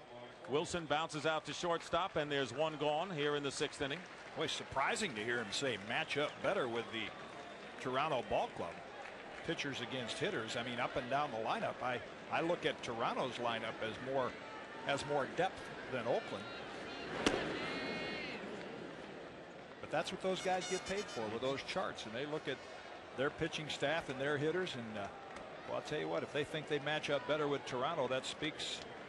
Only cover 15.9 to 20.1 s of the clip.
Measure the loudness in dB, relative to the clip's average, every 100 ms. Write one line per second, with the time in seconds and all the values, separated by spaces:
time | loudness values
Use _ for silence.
15.9 | 0 2 2 2 -4 -4 -6 -8 -8 -6
16.9 | -6 -4 0 2 2 0 -2 -4 -4 -4
17.9 | -4 -4 -4 -6 -6 -8 -8 -8 -8 -10
18.9 | -10 -12 -12 -12 -12 -14 -14 -14 -12 -2
19.9 | 0 0